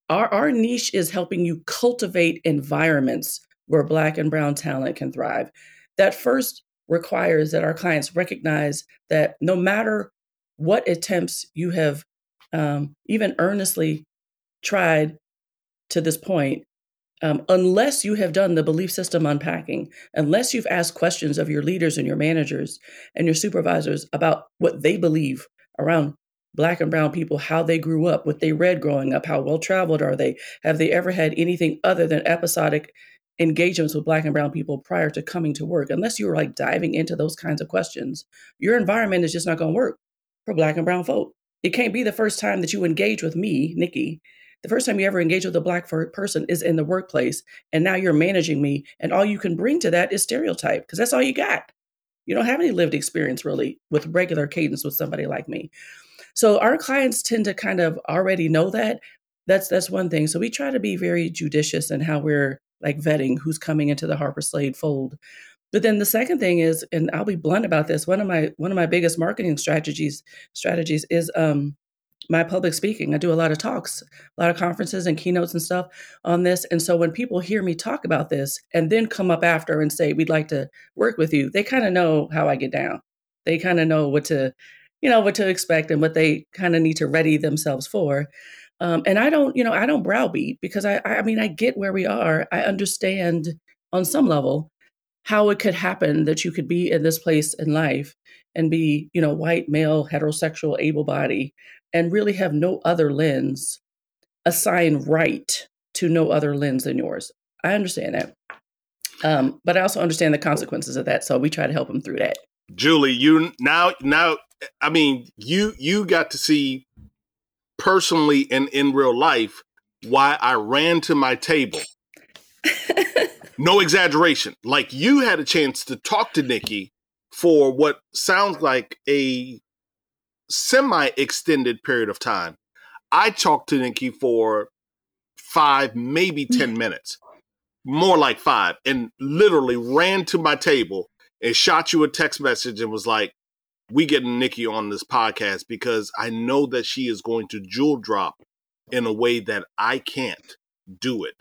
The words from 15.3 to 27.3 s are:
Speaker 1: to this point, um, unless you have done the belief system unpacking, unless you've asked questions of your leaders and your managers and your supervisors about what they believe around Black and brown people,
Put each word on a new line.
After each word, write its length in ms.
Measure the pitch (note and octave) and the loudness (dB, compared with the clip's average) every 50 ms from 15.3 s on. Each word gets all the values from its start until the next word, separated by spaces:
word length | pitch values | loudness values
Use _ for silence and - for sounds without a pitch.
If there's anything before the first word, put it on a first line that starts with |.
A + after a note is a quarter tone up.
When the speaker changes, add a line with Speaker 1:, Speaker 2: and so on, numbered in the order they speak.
| _ _ _ _ _ _ _ _ _ _ _ - | _ _ _ _ _ _ _ _ _ _ _ -4
Speaker 1:
to 100 | - F3 | -2 -2
this 160 | D#3 D#3+ D#3 | 0 0 -2
point, 480 | - - - F#3+ D#3+ C#3+ C3+ - - - _ _ _ _ _ _ _ _ _ _ - | -4 -4 -2 0 0 0 0 -2 -4 -8 _ _ _ _ _ _ _ _ _ _ -4
um, 220 | - D#3 D3 D3 - - | -2 0 0 0 2 2
unless 560 | F#3+ F#3 F#3 F#3 F#3 G#3 A#3+ C#4+ C#4+ - - | 2 4 4 4 4 4 2 2 0 -2 -2
you 100 | G3+ G#3 | -2 0
have 180 | G#3 F#3+ E3+ | 0 0 0
done 220 | D3+ F#3+ G3 F#3 E3+ | 2 2 2 2 2
the 80 | D#3+ | 2
belief 280 | D3+ D#3+ D#3+ D#3+ F#3 F3 | 2 0 0 -2 -2 -4
system 340 | - - F#3 - - E3 D#3 | -4 -6 -6 -2 0 0 0
unpacking, 680 | D3 D3 C#3+ D3 E3 E3 D#3 D#3 - - C3 - - - - - - - | 2 0 -2 -2 -4 -6 -6 -6 -8 -8 -8 -8 -12 -16 -20 -20 -8 -4
unless 380 | - D3+ D3 E3 A3 B3+ - | -2 0 2 2 2 0 0
you've 140 | - B3 - - | -2 -4 -2 -2
asked 260 | F3+ F3+ E3+ E3 - | 0 0 -2 -2 -2
questions 440 | - E3 F3 E3+ - - D3+ D3 C#3+ | 0 0 0 0 -2 -4 -4 -2 -2
of 100 | D3+ D#3 | -2 -2
your 140 | D3+ D3 | -2 -2
leaders 340 | D3 D#3 F#3 F#3+ E3+ D#3+ - | -2 -2 -2 0 0 -2 0
and 100 | D#3 C#3 | -2 -2
your 100 | C#3 - | -2 -2
managers 640 | D3+ D3+ D#3 E3 D#3+ D3 C#3 D3 C#3 D3 D#3 - - - - - - - - - | 0 0 0 0 0 -2 -2 -4 -6 -6 -8 -10 -16 -20 -20 -20 -20 -20 -12 -4
and 120 | - E3+ | 0 0
your 80 | E3 D#3+ | 2 2
supervisors 720 | D#3+ - G#3 - F3+ E3 - - D#3+ D3+ - - - - - | 0 0 -2 -2 0 0 0 0 0 0 -2 -4 -6 -6 -6
about 320 | - D3 E3 D#3+ - - - _ _ - | -4 0 0 0 0 0 -4 _ _ 0
what 240 | E3+ E3+ - C#3+ | 0 0 0 2
they 140 | D3 D#3 G3 | 0 0 0
believe 500 | G3 E3+ E3 D#3 D#3+ D3 C3+ C3 - - - _ _ _ _ _ - | 2 2 2 2 2 0 -2 -4 -6 -10 -18 _ _ _ _ _ -4
around 360 | D3 D#3 E3+ D#3+ C#3+ D3 D3 _ _ _ _ _ _ _ - | 0 2 2 2 2 0 -4 _ _ _ _ _ _ _ -2
Black 260 | - D3+ E3 F3+ - | 0 0 2 2 0
and 100 | E3 D#3 | -2 0
brown 200 | D#3+ D#3+ D#3 D3 | 2 2 2 0
people, 280 | - E3+ D#3+ D#3+ | 0 -2 -4 -4